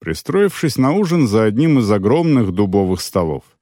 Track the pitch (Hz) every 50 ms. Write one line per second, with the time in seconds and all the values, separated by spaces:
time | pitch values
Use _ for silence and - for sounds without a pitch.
0 | - 82 80 - - - 165 196 208 185 - - 170 143 - - 131 135 160 208
1 | 208 156 175 170 139 104 101 110 110 107 104 127 160 160 147 131 110 101 107 101
2 | 95 107 135 170 175 160 143 127 107 95 87 98 104 95 95 101 95 92 92 87
3 | - - - 95 85 80 71 67 - _ _ _